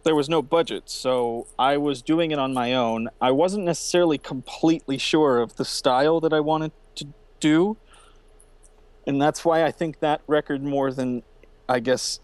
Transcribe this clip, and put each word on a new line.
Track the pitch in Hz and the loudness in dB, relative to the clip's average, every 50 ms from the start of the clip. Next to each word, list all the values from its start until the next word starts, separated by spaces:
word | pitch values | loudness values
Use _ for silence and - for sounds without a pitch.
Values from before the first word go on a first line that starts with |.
| - | 0
there | 160 156 | 0 2
was | 147 139 143 | 2 2 0
no | 165 160 | 0 -2
budget, | 127 - 170 170 160 - 110 87 - - | 0 2 0 0 0 0 -4 -10 -10 -12
so | - - - 127 127 123 120 117 117 120 - - - - | -14 -6 -2 -2 0 0 -2 -2 -4 -8 -10 -10 -2 0
I | 127 135 143 | 2 2 2
was | 147 147 147 135 123 | 2 0 -2 -4 -4
doing | - - 160 170 170 156 | -2 0 0 0 0 0
it | 151 143 | -2 -2
on | 131 135 131 | -2 -2 -2
my | 127 120 123 127 | -2 -2 0 0
own. | 127 120 113 113 113 113 113 - _ | 0 0 0 -2 -2 -4 -8 -4 _
I | 123 127 | 0 2
wasn't | 135 143 170 185 202 214 180 | 4 4 2 2 0 -2 -2
necessarily | 170 156 - - - - 175 180 165 147 | -2 -4 -4 -4 0 2 2 4 2 2
completely | 135 - - 151 131 - - - - - 165 165 - - - 139 | -2 -4 -8 -10 -10 -10 -12 -6 0 2 2 2 2 -2 -6 -6
sure | 127 - - - 156 151 139 123 120 | -4 -2 0 2 4 4 4 4 2
of | 117 107 - | 0 -2 -4
the | - 131 | -8 -8
style | - - - - 139 123 131 143 156 165 165 | -6 -6 -2 0 2 2 4 4 2 2 2
that | 160 156 | 2 2
I | 156 156 | 0 0
wanted | 147 151 156 156 156 151 - _ _ _ _ | 2 0 0 -2 -2 -4 -8 _ _ _ _
to | - 151 143 - - - _ - _ | -16 -16 -16 -16 -20 -20 _ -10 _
do. | - 151 151 160 180 208 220 - _ _ - - - - - - _ - - - - _ - _ - - _ _ - - - - - | 2 4 4 4 4 2 -2 -6 _ _ -20 -20 -20 -20 -20 -20 _ -20 -20 -20 -20 _ -20 _ -20 -20 _ _ -20 -20 -20 -10 -6
And | 139 139 139 | -4 -2 0
that's | 143 151 147 - - | 0 0 0 0 0
why | 170 165 160 160 | 0 2 2 2
I | 147 | 0
think | - - 175 160 147 - | 0 -2 -6 -6 -4 -4
that | 160 151 151 151 - | -2 -2 -2 -2 -2
record, | - 151 151 - - 143 135 139 | -2 0 0 0 -2 -6 -6 -4
more | 143 139 139 135 135 131 | -4 -2 0 -2 -2 -2
than, | 135 127 127 123 117 - _ - - - _ - _ _ | -4 -4 -4 -4 -6 -8 _ -20 -20 -20 _ -20 _ _
I | - 127 127 | -2 -2 0
guess, | 113 - 101 101 - - - - | 0 0 0 0 -2 -6 -8 -10